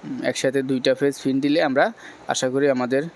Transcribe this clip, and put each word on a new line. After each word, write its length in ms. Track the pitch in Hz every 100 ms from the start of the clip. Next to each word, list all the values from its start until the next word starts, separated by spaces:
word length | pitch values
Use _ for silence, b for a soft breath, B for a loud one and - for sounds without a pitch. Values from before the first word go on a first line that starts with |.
উম, 160 | 156 127
একসাথে 400 | 131 123 135 135
দুইটা 320 | 131 131 131
ফেজ 280 | 127 143 139
পিন 180 | 139 135
দিলে 220 | 143 151
আমরা 300 | 156 131 190 226 B B -
আশা 220 | - 131
করি 180 | 131 143
আমাদের 340 | 127 123 135 165